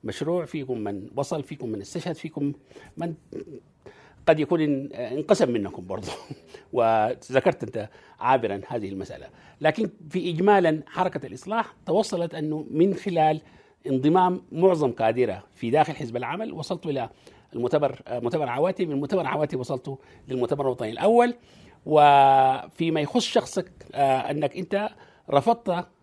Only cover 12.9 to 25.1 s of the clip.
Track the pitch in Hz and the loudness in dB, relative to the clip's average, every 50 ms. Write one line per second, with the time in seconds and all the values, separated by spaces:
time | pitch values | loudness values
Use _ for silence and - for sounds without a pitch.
12.9 | 190 - - 208 175 165 156 156 156 156 - - _ - _ _ _ _ _ - | 2 -2 -4 -2 0 2 2 2 2 0 -6 -16 _ -20 _ _ _ _ _ -2
13.9 | 135 131 131 151 165 185 180 180 180 - - - - 160 180 190 180 156 147 127 | -2 0 2 4 4 4 4 2 0 -2 -8 -10 -2 2 2 2 4 2 0 -2
14.9 | 117 - 117 110 117 123 127 110 95 98 - _ _ _ - 113 120 151 156 165 | -2 0 -2 0 2 0 0 -2 -2 -8 -12 _ _ _ -4 0 2 2 2 2
15.9 | 147 - 151 117 113 120 120 117 147 190 220 - - 156 147 - 190 160 - 165 | -2 -10 -10 -8 -8 -8 -6 -6 -8 -8 -8 -10 -10 -12 -8 -8 -8 -8 -6 -6
16.9 | 139 135 117 110 - _ _ - - - _ _ - - 120 123 156 147 143 135 | -6 -6 -6 -8 -12 _ _ -20 -20 -20 _ _ -8 -4 -2 0 0 2 0 0
17.9 | 131 - - - 120 123 117 117 120 160 147 123 120 135 156 185 185 - 190 160 | -2 -6 -12 -10 -8 -4 -4 -2 -2 -2 -2 -2 -2 0 0 -2 0 -2 -4 -4
18.9 | 143 135 151 147 202 185 160 131 135 147 151 143 - 127 127 - 139 127 - 143 | -2 -4 -4 -2 -2 -2 -2 -2 -2 -2 -4 -2 -4 -8 -6 -6 -6 -8 -6 -10
19.9 | 135 - _ _ - - _ - 131 127 123 117 - - 139 135 123 - 120 107 | -12 -12 _ _ -20 -20 _ -8 -4 -2 -2 -2 -2 -2 -2 -2 -2 -2 -6 -8
20.9 | 113 - - 208 226 240 240 247 240 - _ _ _ - - - - _ _ - | -6 0 2 4 6 6 4 4 0 -6 _ _ _ -20 -20 -20 -20 _ _ 4
21.9 | 156 151 147 147 143 139 135 139 135 135 135 131 131 135 - - _ - 170 165 | 6 8 8 10 10 10 8 8 8 6 6 4 2 0 -4 -14 _ -4 -2 -2
22.9 | 160 156 147 143 - 247 - - - 233 - - - 196 170 - _ - - - | 0 -2 -2 0 -2 -2 -2 2 0 0 0 0 -6 -6 -6 -6 _ -20 -20 -12
23.9 | - 135 143 135 131 139 139 - 147 151 151 139 - - 180 - - 196 208 220 | -2 0 2 2 2 2 0 -4 -4 -2 -2 -4 -4 -6 -6 -4 -2 -2 -2 -4
24.9 | - - - _ | -8 -14 -20 _